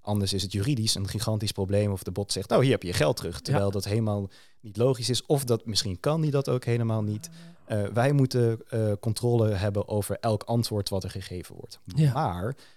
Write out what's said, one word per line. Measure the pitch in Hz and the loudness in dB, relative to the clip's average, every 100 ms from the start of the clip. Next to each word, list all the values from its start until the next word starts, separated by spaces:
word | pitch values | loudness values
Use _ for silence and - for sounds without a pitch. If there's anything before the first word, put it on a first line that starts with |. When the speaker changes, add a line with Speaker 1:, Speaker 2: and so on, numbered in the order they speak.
Speaker 1:
Anders | - 104 98 | -2 0 0
is | 98 | 0
het | 95 | -2
juridisch | 101 107 135 107 - | -2 0 0 0 0
een | 98 | -2
gigantisch | 107 110 107 104 | -4 -2 -2 -2
probleem | - 95 101 104 | -4 0 2 2
of | 98 | 0
de | - | -4
bot | 92 101 | -6 -4
zegt, | - - | -4 2
"Nou, | 185 | 4
hier | 131 | 4
heb | 110 | 2
je | 87 | 0
je | |
geld | - 151 - | 2 2 0
terug." | 90 - | -4 -6
Speaker 2:
Ja. | |
Speaker 1:
Terwijl | - 120 98 | -2 0 2
dat | 98 98 | 0 0
helemaal | 110 110 101 98 - - - | 0 0 -2 -4 -10 -20 -20
niet | 113 101 | -8 2
logisch | 127 127 113 | 2 2 0
is. | 120 - | -2 0
Of | 147 | 0
dat, | 127 113 - | 2 -2 -2
misschien | 98 101 90 | -2 -2 -2
kan | 143 160 | 0 0
die | 156 | 0
dat | 139 139 | 0 0
ook | 127 - | -2 0
helemaal | 117 117 110 | 0 0 0
niet. | 107 107 - - - - - | -2 -4 -8 -18 -20 -16 -4
Eh, | 107 101 | -2 0
wij | 113 131 | 2 4
moeten, | 143 131 123 117 113 - | 4 4 4 2 0 -4
eh, | 117 110 101 | -2 0 0
controle | 113 107 120 120 110 | -2 0 2 4 4
hebben | 98 104 101 - | 2 0 -2 -2
over | 104 - 101 | -2 -2 -2
elk | 113 107 | -2 -2
antwoord | - 117 110 107 98 | 0 -2 0 -2 -2
wat | 95 | -4
er | 92 | -4
gegeven | 98 92 90 - - | -8 -10 -10 -12 -16
wordt. | - - - 127 | -18 -18 -6 2
Speaker 2:
Ja. | 151 | 2
Speaker 1:
Maar | 123 143 87 107 143 - | 2 -2 -2 -4 -6 -14